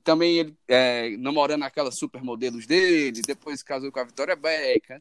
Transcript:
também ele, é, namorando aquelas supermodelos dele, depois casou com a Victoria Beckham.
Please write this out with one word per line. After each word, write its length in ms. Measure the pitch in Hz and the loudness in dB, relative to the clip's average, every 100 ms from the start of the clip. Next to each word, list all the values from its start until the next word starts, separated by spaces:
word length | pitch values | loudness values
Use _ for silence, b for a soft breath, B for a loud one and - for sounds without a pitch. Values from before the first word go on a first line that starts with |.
também 340 | - 160 170 170 | 2 4 4 2
ele, 160 | 156 151 - | 0 -6 2
é, 480 | 127 127 120 117 107 | 4 4 2 -2 -6
namorando 440 | 131 151 143 151 | -2 0 2 0
aquelas 340 | 135 151 139 - | -4 -4 -4 -4
supermodelos 720 | 143 127 127 117 127 117 113 | -8 -8 -10 -6 -6 -6 0
dele, 560 | 170 185 165 139 117 | 2 4 4 2 -2
depois 400 | - 139 156 143 | -6 -6 -10 -12
casou 300 | - 135 135 | -8 -8 -6
com 80 | 135 | -8
a 40 | |
Victoria 320 | 123 113 151 165 | -8 -6 -4 -2
Beckham. 640 | 151 156 135 127 - 131 | -2 -2 2 0 -2 -12